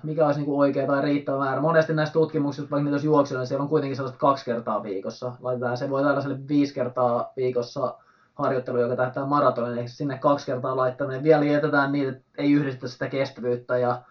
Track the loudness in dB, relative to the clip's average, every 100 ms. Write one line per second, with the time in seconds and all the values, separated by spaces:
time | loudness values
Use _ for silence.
0 | -4 0 2 2 0 2 2 2 0 0
1 | 2 0 0 -2 -2 0 2 4 4 0
2 | 0 2 2 2 -2 -4 -4 -2 0 0
3 | 2 4 2 0 -2 -2 0 0 0 -4
4 | -6 0 2 2 0 -4 -2 -4 -4 -6
5 | -8 -8 -10 -8 -6 -4 -2 -4 -2 0
6 | 2 0 -2 -6 0 2 2 0 -4 0
7 | 2 0 -2 -4 -2 0 -4 -4 -6 -6
8 | _ _ _ -4 -2 -2 -2 0 0 0
9 | -2 -2 0 2 2 2 -2 -4 -8 -6
10 | -6 0 2 2 -2 -6 -4 0 -2 -2
11 | -6 0 4 6 6 2 2 2 2 0
12 | -2 -4 _ -2 2 4 2 -4 -8 -8
13 | -6 -2 -4 -4 -4 -4 -2 0 0 -2
14 | -6